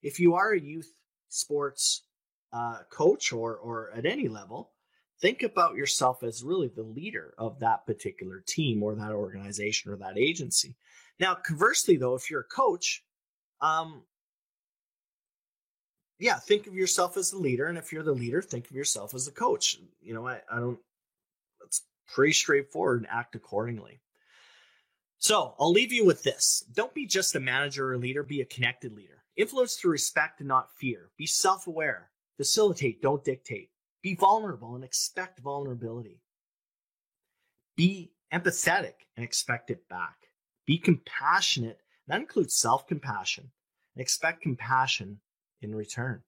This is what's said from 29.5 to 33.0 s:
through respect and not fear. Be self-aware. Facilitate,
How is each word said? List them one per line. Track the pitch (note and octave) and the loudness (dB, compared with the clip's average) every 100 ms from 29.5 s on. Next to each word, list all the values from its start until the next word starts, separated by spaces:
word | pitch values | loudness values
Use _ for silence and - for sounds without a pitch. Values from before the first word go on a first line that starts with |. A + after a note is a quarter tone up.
| C4+ B3 - | 2 0 2
through | F3+ | 2
respect | D3+ - - D#3 _ | 2 0 0 -2 _
and | C#3 | 2
not | C3 - - | 2 2 -6
fear. | C3 G#2 E2+ _ | -6 -6 -10 _
Be | D#3 | -2
self-aware. | - G3+ F#3+ F#3 D#3+ D3+ G2+ - _ _ _ | 2 4 2 -2 -4 -2 -4 -10 _ _ _
Facilitate, | C#3 - G#3 F3+ C3+ A2 | 0 4 4 4 -2 0